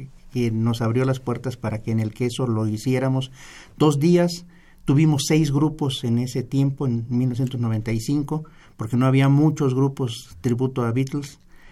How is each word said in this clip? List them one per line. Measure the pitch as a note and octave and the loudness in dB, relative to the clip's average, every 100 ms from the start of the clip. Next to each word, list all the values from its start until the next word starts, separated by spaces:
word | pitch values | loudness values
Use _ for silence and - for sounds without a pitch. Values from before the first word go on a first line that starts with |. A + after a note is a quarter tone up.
| C3 - - | -18 -18 -10
que | B2 A#2+ | -2 -2
nos | A2 A#2 A2+ | 0 0 0
abrió | A2+ A#2+ | 0 0
las | C3 C3 | 0 -2
puertas | - A#2 B2+ A#2 | -4 -6 -6 -6
para | G#2+ G#2+ | -6 -6
que | - | -4
en | A2+ | -2
el | G#2+ | -2
Queso | - B2 A#2+ B2 | -2 -4 -2 -2
lo | A2 A2 | 0 -2
hiciéramos | G#2+ C3 B2+ C3 C3 C3 - - - - - | -2 -2 0 0 -2 -4 -12 -20 -20 -10 0
dos | D3+ C#3+ | 2 4
días. | E3 F3 F3 - - - - - | 4 4 2 -2 -16 -20 -20 -8
Tuvimos | - C#3 D#3 D3 - | 2 4 4 2 2
seis | D#3 D3 | 2 2
grupos | C#3 D3+ D3+ C#3+ - | 2 0 0 -4 -2
en | A#2+ A#2 | 0 0
ese | B2+ C3+ | -2 -4
tiempo, | A#2 C3+ C#3 C3+ C#3 | -2 0 0 0 -2
en | A#2 A#2 | -2 -2
mil | B2 B2+ | 0 0
novecientos | A#2+ B2+ B2 | 0 -4 -2
noventa | A2+ A2 A2 | -2 -2 -2
y | A2+ | -4
cinco, | B2+ C#3+ C#3+ D#3 D#3 - - - | -2 -2 -2 -6 -8 -20 -18 -10
porque | A2 A#2+ | -4 2
no | C3 | 4
había | C3 C3+ | 4 4
muchos | C#3 D#3 D3+ C#3 | 6 4 2 0
grupos | B2+ C#3 C#3 B2 - - - | 2 0 0 -6 -6 -14 -6
tributo | B2+ A#2+ C3 C3 | -2 -2 -2 -2
a | A#2 | -2
Beatles. | A#2+ C3+ D3 C#3+ - - - - | -2 -2 -6 -10 -16 -20 -20 -20